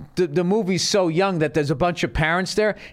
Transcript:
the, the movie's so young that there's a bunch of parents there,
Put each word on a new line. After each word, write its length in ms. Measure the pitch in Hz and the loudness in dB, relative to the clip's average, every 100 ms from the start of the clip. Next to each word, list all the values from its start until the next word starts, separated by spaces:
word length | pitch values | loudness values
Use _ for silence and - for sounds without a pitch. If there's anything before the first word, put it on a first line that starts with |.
| 147 | -8
the, 120 | - 175 | -2 0
the 180 | 151 | 0
movie's 420 | 175 214 185 180 - | 0 0 0 -2 0
so 220 | 208 185 | 2 2
young 320 | 160 196 175 | 2 0 0
that 120 | 151 | 0
there's 180 | 160 143 | 0 0
a 40 | |
bunch 300 | 147 175 175 | 0 0 0
of 100 | 175 | -2
parents 400 | - 156 175 185 | 0 0 0 0
there, 200 | - 214 190 - | 0 0 -2 -4